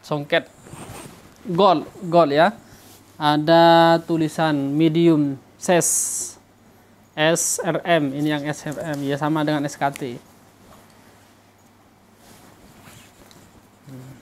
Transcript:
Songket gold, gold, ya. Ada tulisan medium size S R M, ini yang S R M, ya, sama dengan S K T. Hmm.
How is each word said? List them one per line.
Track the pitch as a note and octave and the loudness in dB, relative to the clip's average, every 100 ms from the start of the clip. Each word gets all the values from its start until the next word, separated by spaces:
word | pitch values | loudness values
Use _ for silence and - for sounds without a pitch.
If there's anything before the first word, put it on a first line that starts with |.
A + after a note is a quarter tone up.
Songket | - D3+ C#3+ E3 - - - - - - - - - - | -6 -8 -2 -4 -4 -20 -20 -20 -18 -18 -20 -20 -20 -20
gold, | A#3+ E3+ G3 D#3+ A#2+ - F3+ | -8 2 2 2 -4 -14 0
gold, | E3+ D#3 | 2 2
ya. | C#3+ F3+ G#3+ - - - - _ - | 2 2 0 -20 -20 -20 -20 _ -4
Ada | D3+ D3+ D3+ E3 E3+ E3 E3 E3 E3+ | 0 0 4 6 8 6 6 4 0
tulisan | E3 D#3 - D#3+ D3 C#3 | -2 -2 -2 -2 -2 -2
medium | C#3+ E3 D#3+ E3+ D#3 C#3+ C3+ - _ | 0 2 4 4 4 0 -4 -14 _
size | - F3 - - - - - - _ _ _ _ _ _ _ | 0 0 2 -2 -4 -8 -12 -16 _ _ _ _ _ _ _
S | - D#3 E3 - - | -2 0 0 -2 -4
R | G3 D#3 | -4 -4
M, | F#3+ E3+ C#3+ C#3 | 0 0 0 -4
ini | D3+ | -4
yang | D3+ | -4
S | C#3+ D3+ - | -6 -8 -8
R | D3 E3 D3 | -10 -8 -6
M, | |
ya, | C#3 C#3+ | -4 -4
sama | D3+ D#3 | -2 -2
dengan | D3+ D3+ C#3+ | -2 -2 -6
S | - | -4
K | C#3+ | -6
T. | C#3+ C#3 A#2+ _ _ _ _ - - _ _ _ _ _ _ _ _ _ _ _ _ _ _ - - - _ - - - - - _ - - _ _ _ _ - | -6 -12 -12 _ _ _ _ -20 -20 _ _ _ _ _ _ _ _ _ _ _ _ _ _ -20 -20 -20 _ -20 -20 -20 -20 -20 _ -20 -20 _ _ _ _ -20
Hmm. | C3 C3 B2+ | -20 -20 -20